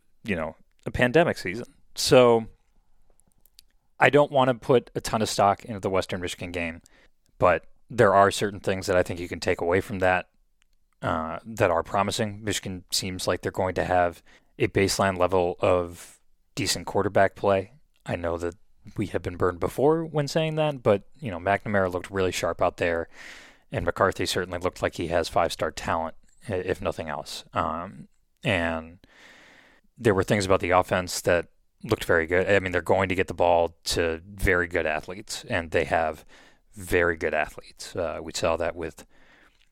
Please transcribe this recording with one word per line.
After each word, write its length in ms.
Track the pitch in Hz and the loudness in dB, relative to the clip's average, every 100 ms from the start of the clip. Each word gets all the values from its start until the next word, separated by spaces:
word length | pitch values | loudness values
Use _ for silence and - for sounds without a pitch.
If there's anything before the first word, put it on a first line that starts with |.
| _ _ | _ _
you 100 | - | -6
know, 220 | 90 78 - _ _ | -6 -6 -10 _ _
a 60 | - | -8
pandemic 480 | - 123 151 160 - | -2 2 4 2 0
season. 280 | - 107 123 _ _ | -6 -8 -10 _ _
So 520 | - - 135 123 117 110 - _ _ _ _ _ _ _ _ _ _ _ _ _ - | -4 6 8 8 6 2 -14 _ _ _ _ _ _ _ _ _ _ _ _ _ 2
I 120 | 131 | 4
don't 220 | 139 147 | 6 4
wanna 220 | 139 127 | 4 2
put 360 | 117 - 123 - | 0 2 2 2
a 60 | 120 | -8
ton 220 | - 113 | -4 -2
of 60 | 107 | -2
stock 360 | - 101 95 | 4 4 4
into 160 | - 98 | -4 -6
the 100 | 101 | -2
Western 300 | 95 - 95 | 0 -2 -4
Michigan 300 | 87 - 92 | -6 -8 -8
game, 300 | 87 85 85 _ _ _ _ _ - | -6 -6 -10 _ _ _ _ _ 2
but 280 | 90 82 - - - | 4 4 0 -20 -8
there 260 | 117 107 | 4 6
are 160 | 98 98 | 8 6
certain 300 | - 104 98 | 4 -4 -4
things 260 | - 95 90 | -4 -4 0
that 100 | 90 | 0
I 60 | |
think 180 | - 87 | 0 -4
you 80 | 90 | -8
can 120 | 87 | -6
take 200 | - 87 | -2 -2
away 200 | 85 92 | 0 0
from 200 | - 95 | -2 -2
that, 280 | 92 92 - _ _ _ _ _ _ - | 0 0 -4 _ _ _ _ _ _ -8
uh, 360 | 110 85 80 85 | -4 -4 -6 -10
that 260 | 110 107 95 | -10 -2 2
are 140 | 85 | 2
promising. 580 | - 101 101 98 107 101 | 0 -2 -2 -2 -4 -6
Michigan 400 | 107 95 104 92 - | -6 -6 -6 -10 -6
seems 380 | - 95 92 - | -6 -4 -6 -4
like 140 | 90 | -2
they're 100 | 98 | -4
going 220 | 98 92 85 | -2 -2 0
to 80 | |
have 380 | 85 90 87 85 _ - _ - | 0 2 2 -2 _ -20 _ -4
a 80 | 110 | -2
baseline 500 | 104 98 - 98 90 | 2 2 2 0 2
level 380 | 90 95 87 90 | 2 2 0 0
of 580 | 101 90 87 87 - - _ _ _ | 2 2 0 -10 -20 -20 _ _ _
decent 320 | - 95 92 85 | -6 -4 -4 -2
quarterback 500 | 101 98 104 95 - | -2 2 4 2 2
play. 360 | 101 98 95 - _ _ - | 2 2 0 -16 _ _ -8
I 100 | 98 | -6
know 220 | 85 85 | -4 -4
that 160 | 85 85 - _ - - | -6 -8 -20 _ -14 -8
we 100 | 95 | -6
have 140 | 98 | -4
been 140 | 92 90 | -6 -2
burned 240 | 92 85 | -2 0
before 440 | 87 - 135 165 | -4 0 0 0
when 240 | 160 147 139 | -2 -4 -2
saying 260 | 165 160 | -2 -2
that, 280 | 156 151 139 | -2 -2 0
but, 200 | 117 101 - - | 2 2 0 -12
you 120 | 135 | -10
know, 80 | 85 | -4
McNamara 540 | 95 101 120 101 92 | 0 0 0 0 0
looked 180 | 87 - | -2 -4
really 220 | 98 92 | -2 -2
sharp 300 | - 87 85 | 0 -4 0
out 160 | 90 - | -2 0
there, 300 | 87 85 82 - - - - _ - | -2 -2 -4 -12 -20 -20 -20 _ -8
and 140 | 123 | -4
McCarthy 400 | 85 - 98 - | -2 2 2 2
certainly 340 | 92 - 90 87 | -4 -2 -4 -4
looked 220 | 90 - | -4 -2
like 140 | 90 | -4
he 140 | - 82 | -4 -2
has 200 | 85 82 | 0 0
five-star 440 | 95 85 - 80 | 0 0 -2 -6
talent, 420 | - - 85 82 - _ _ - | -4 -4 -4 -4 -10 _ _ -8
i-, 60 | |
if 260 | 92 92 90 | -6 -4 -4
nothing 280 | 90 78 80 | -4 -6 -8
else. 360 | 73 71 - - | -10 -10 -14 -8
Um, 560 | 104 80 80 92 123 - _ _ _ | -4 -4 -4 -10 -14 -20 _ _ _
and 560 | - 95 82 82 80 90 - _ - - - - _ _ _ - | -2 -2 -2 -6 -10 -20 -20 _ -20 -20 -20 -20 _ _ _ -2
there 160 | 117 | 2
were 100 | 95 | 2
things 220 | 90 107 95 | 2 0 2
about 140 | 92 | 2
the 100 | 90 | 4
offense 500 | 90 - 95 87 - | 2 2 -2 -2 -4
that 260 | - 87 - _ _ _ | 0 0 0 _ _ _
looked 200 | - 110 | -4 -2
very 220 | - 87 80 | 2 2 4
good. 220 | 90 92 | 0 4
I 100 | 98 | 2
mean, 140 | 95 | 2
they're 80 | 87 | -2
going 300 | 82 95 95 | 2 2 2
to 40 | |
get 140 | 92 92 | 0 -2
the 60 | |
ball 420 | 87 87 85 85 - | 2 4 4 2 -4
to 380 | - - 82 80 95 | -4 -2 -2 -4 -10
very 400 | 101 101 90 87 | -4 2 2 2
good 200 | 87 80 | -2 -2
athletes, 580 | 76 82 95 - - - | -4 -6 -16 -12 -12 -6
and 200 | 101 82 | -6 -2
they 140 | 87 | -2
have 400 | 73 87 80 78 - - - _ _ | 0 0 -2 -6 -16 -20 -20 _ _
very 420 | 104 87 90 87 80 | -16 -2 2 2 0
good 180 | 82 | -4
athletes. 600 | 76 73 - - - - | -4 -6 -8 -20 -18 -12
Uh, 260 | 101 82 80 | -6 -6 -6
we 100 | 82 | -10
saw 220 | - 85 82 | -2 -2 0
that 180 | 85 | -2
with 300 | 85 80 - - - - _ _ _ _ | -6 -10 -12 -20 -20 -20 _ _ _ _